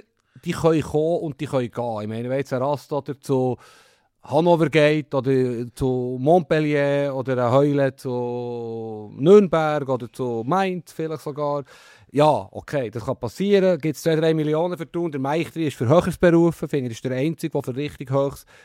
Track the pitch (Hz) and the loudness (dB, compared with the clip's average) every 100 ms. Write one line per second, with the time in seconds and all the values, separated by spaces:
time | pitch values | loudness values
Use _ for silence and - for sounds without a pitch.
0 | - _ _ - 175 170 165 160 - 151 | -4 _ _ -12 -8 0 2 2 0 -2
1 | 156 170 165 135 139 135 120 - 120 107 | 0 -2 -4 -8 -4 -4 -4 -6 -8 -6
2 | 107 110 120 135 135 127 135 143 - 143 | -6 -6 -4 -4 -4 -4 -2 -4 -6 -8
3 | 135 139 - 131 127 120 - - _ _ | -8 -10 -2 0 0 -4 -10 -20 _ _
4 | _ _ - 139 175 170 156 151 147 156 | _ _ -2 2 4 4 4 4 4 2
5 | 143 139 127 131 127 117 120 - 135 127 | -2 -2 0 2 0 -2 -8 -4 -2 -2
6 | 123 127 131 180 147 156 151 147 143 143 | -4 -2 2 2 2 0 0 0 0 0
7 | 143 135 127 127 123 131 147 143 135 131 | -2 -4 -4 0 4 4 4 2 0 -2
8 | 135 123 123 123 120 120 117 113 113 107 | -6 -6 -4 -6 -8 -8 -8 -8 -10 -12
9 | 107 104 143 208 196 165 156 151 131 127 | -12 0 6 8 6 2 0 -2 -2 -4
10 | 120 - 135 117 117 185 190 180 - - | -6 -8 -4 -4 -2 0 -2 -4 -10 -10
11 | 160 156 - 143 147 143 135 - - - | -8 -8 -10 -6 -4 -4 -8 -18 -20 -20
12 | _ 127 151 123 95 101 - 143 117 117 | _ 2 4 4 -2 -14 -8 -6 -6 -6
13 | 107 127 117 - 196 202 185 170 156 139 | -6 -6 -6 -2 2 4 4 2 -2 -2
14 | 165 156 160 160 151 151 175 175 156 175 | 0 2 2 2 0 0 -2 -4 -8 -6
15 | 170 143 135 160 160 165 156 - 120 165 | -4 -4 -4 -4 -4 -4 -4 -2 2 4
16 | 185 151 180 170 170 156 156 147 123 113 | 2 2 4 6 4 0 -4 -4 -4 -6
17 | 127 127 151 160 165 143 135 123 147 - | -6 -2 -2 -4 -6 -6 -6 -6 -8 -10
18 | 131 135 139 139 - - | -4 0 -2 -4 -18 -20